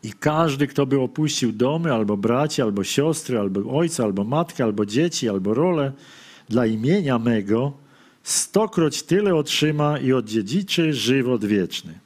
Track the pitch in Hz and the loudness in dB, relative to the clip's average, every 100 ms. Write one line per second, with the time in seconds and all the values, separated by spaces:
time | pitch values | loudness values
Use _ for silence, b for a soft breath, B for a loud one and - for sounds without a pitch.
0 | 117 - 151 151 165 135 139 - 139 139 | -14 -4 0 2 2 2 -2 0 0 2
1 | 127 123 156 - 120 107 123 156 170 120 | 0 -2 -2 0 -2 0 0 0 0 0
2 | 104 104 110 120 151 - 120 101 92 - | 0 0 0 2 0 0 0 0 -2 0
3 | 147 160 - 123 101 95 110 135 170 160 | 0 0 -2 -2 -2 -2 -2 0 -2 0
4 | 113 98 104 143 170 - 120 107 104 107 | -2 0 -2 -2 -2 -2 -2 0 -2 0
5 | 170 - 117 98 95 113 175 170 139 139 | 0 0 -2 -2 0 2 2 2 -2 -4
6 | B B B B B 110 117 110 120 196 | B B B B B 0 2 0 2 0
7 | 156 123 117 113 98 110 135 139 b b | 2 0 2 0 0 0 0 -6 b b
8 | b b - - - 196 214 - 156 139 | b b -6 -4 0 0 0 2 0 0
9 | - 180 208 170 143 - 151 147 147 147 | 0 0 2 0 0 0 0 2 0 0
10 | 131 131 107 110 98 160 196 - 160 143 | 2 0 0 -2 0 -2 -2 0 0 0
11 | 107 135 123 123 101 104 87 - - 82 | 0 2 2 0 2 2 0 -4 -14 -20